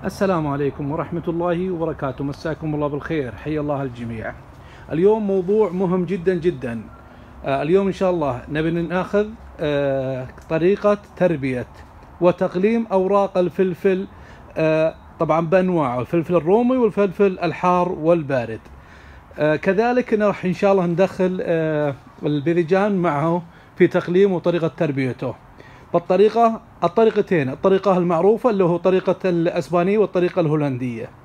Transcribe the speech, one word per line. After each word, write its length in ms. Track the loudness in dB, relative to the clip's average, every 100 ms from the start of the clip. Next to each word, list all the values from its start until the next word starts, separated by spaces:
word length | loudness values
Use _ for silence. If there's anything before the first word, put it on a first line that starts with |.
| -8
السلام 420 | -2 -2 0 -2
عليكم 440 | -2 -4 -4 -6
ورحمة 300 | -6 -6 -6 -4
الله 440 | -4 -2 -2 -4
وبركاته، 520 | -4 -6 -4 -8 -6
مساكم 520 | -8 -6 -8 -6 -6 -4
الله 120 | -4
بالخير، 480 | -4 -4 -4 -4 -8
حيا 260 | -8 -6
الله 220 | -4 -4
الجميع. 500 | -6 -8 -10 -8 -10 -12 -20 -20 -20 -20 -6
اليوم 360 | 2 2 2 0
موضوع 420 | -2 0 0 0
مهم 360 | 0 0 0 -2
جدًا 280 | -2 -2
جدًا. 480 | 0 -2 -4 -8 -8 -12 -20 -20 -20 -20 -10 -4
آه، 160 | -2
اليوم 260 | 0 2 0
إن 60 |
شاء 180 | -2 -2
الله 300 | 0 -2 -4 -6
نبي 220 | -4 -2
ناخذ، 560 | -2 -2 -4 -2 -2 -2 -8 -20 -6
آه، 680 | -4 -2 -2 -2 -4 -6 -10 -16 -6
طريقة 480 | 0 2 2 0 0 -4 0
تربية 500 | 0 0 -2 -4 -8 -14 -20 -20 -20 0
وتقليم 680 | 0 2 -2 0 0 0 0
أوراق 460 | 0 2 2 2 0
الفلفل، 680 | -2 0 -2 0 0 0 -4 -14 -20 -20 -12 -2
آه، 380 | 0 2 0 -4 -20 -4
طبعًا 280 | 0 0 2
بأنواعه، 520 | 2 2 0 0 -2
الفلفل 360 | -2 -2 0 0
الرومي 420 | 2 2 2 2
والفلفل 600 | 2 2 -2 2 0 2
الحار 460 | -4 -2 0 2 0
والبارد. 720 | 0 2 2 2 -4 -4 -10 -14 -20 -20 -20 -20 -20 -20 -2
آه، 160 | 0 2
كذلك 580 | 2 2 2 2 0
راح 320 | 2 2 0 -4
إن 80 |
شاء 180 | 0 2
الله 140 | 4 2
ندخل، 540 | 2 0 2 -2 -2
آه، 540 | -2 0 0 0 -2 -4 -14 -6
الباذنجان 720 | -2 -2 0 0 2 2 2 0
معه 460 | 0 0 0 -2 -4 -20 -20 2
في 100 | 2
تقليم 440 | 2 0 2 4
وطريقة 360 | 2 0 0 -2
تربيته. 680 | -2 -2 -2 -4 -4 -8 -10 -20 -20 -20 -20 -2
بالطريقة، 680 | -2 2 4 4 6 2 2 -12 -2
الطريقتين، 680 | 0 4 4 2 0 0 0
الطريقة 480 | 0 2 2 2 2
المعروفة 520 | 2 2 2 4 2
اللي 140 | 2
هو 140 | 2 2
طريقة 380 | 2 2 0 -2 0
الأسبانية 720 | 0 0 -2 -2 0 2 2
والطريقة 420 | 2 0 0 0
الهولندية. 720 | 0 0 -2 -4 -6 -8 -12 -16